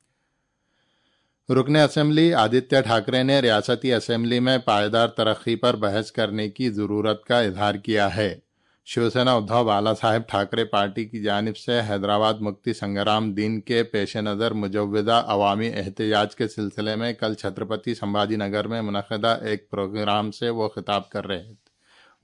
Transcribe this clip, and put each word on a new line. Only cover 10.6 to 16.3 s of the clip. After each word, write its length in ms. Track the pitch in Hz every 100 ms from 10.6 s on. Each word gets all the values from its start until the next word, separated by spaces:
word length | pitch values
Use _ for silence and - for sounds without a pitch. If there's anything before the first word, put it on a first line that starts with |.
| 113
पार्टी 380 | 104 101 104
की 180 | 110 113
जानिब 320 | 104 101 101 107
से 240 | - 120
हैदराबाद 580 | 107 101 101 104 110 110
मुक्ति 340 | 104 98 -
संग्राम 580 | 110 101 101 104 107 110
दिन 260 | 98 107 110
के 200 | - 117
पेश 320 | 117 107 98 113
नज़र 340 | 107 101 117
मुजवदा 640 | 107 101 104 101 104 104 117
अवामी 480 | 120 101 101 101 113
एहतजाज 680 | 101 95 95 110 107 104